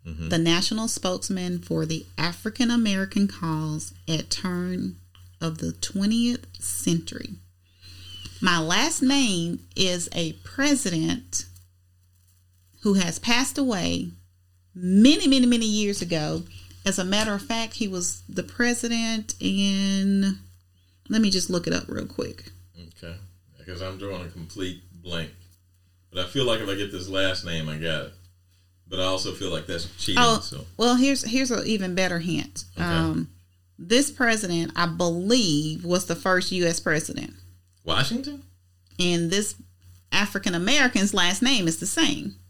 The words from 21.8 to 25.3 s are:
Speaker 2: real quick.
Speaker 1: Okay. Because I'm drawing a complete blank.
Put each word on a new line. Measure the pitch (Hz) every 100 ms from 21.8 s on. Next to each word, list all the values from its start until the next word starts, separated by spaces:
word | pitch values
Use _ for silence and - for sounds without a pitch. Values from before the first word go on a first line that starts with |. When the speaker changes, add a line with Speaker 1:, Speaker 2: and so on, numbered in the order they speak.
| -
Speaker 2:
real | - -
quick. | - - - - - - - 82 -
Speaker 1:
Okay. | 85 95 95 - _ _
Because | 80 90
I'm | 92 95
drawing | 98 92 85
a |
complete | 87 80 104 92 90 -
blank. | 87 87 85 78